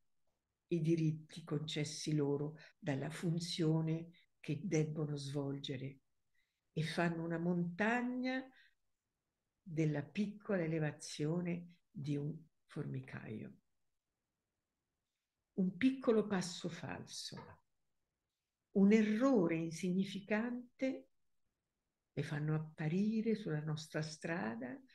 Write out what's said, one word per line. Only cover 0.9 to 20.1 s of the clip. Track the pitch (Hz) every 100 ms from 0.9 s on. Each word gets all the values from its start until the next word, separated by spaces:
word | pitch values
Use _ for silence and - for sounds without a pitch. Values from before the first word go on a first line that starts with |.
| 165 160 156 - -
concessi | - 151 156 156 147 - -
loro | 151 143 143 147 156 - _
dalla | 160 135 151
funzione | 156 175 170 - - 156 160 160 165 170 - _ _
che | - 151
debbono | 202 156 156 165 147 143
svolgere | 139 143 139 139 139 131 135 - _ _ _ _ _ _ _
e | -
fanno | 156 - 170 165
una | 165 165
montagna | 170 180 175 175 214 247 247 247 254 262 262 - - _ _ _ _ _ _ _ _ _
della | - 156 156 147
piccola | 143 - 208 - - 190
elevazione | 160 160 151 - - - 151 175 175 175 175 - _
di | - 143 143
un | 147 160 - _
formicaio. | _ 156 139 135 131 - - 107 139 - _ _ _ _ _ _ _ _ _ _ _ _ _ _ _ _ _ _ _
Un | - 185 -
piccolo | 262 262 - 220 208
passo | 190 175 - 165
falso, | 160 - 87 - - - - - - _ _ _ _ _ _ _ _ _ _ _
un | 202 196
errore | 220 214 214 269 247 165 165
insignificante | 165 165 180 180 190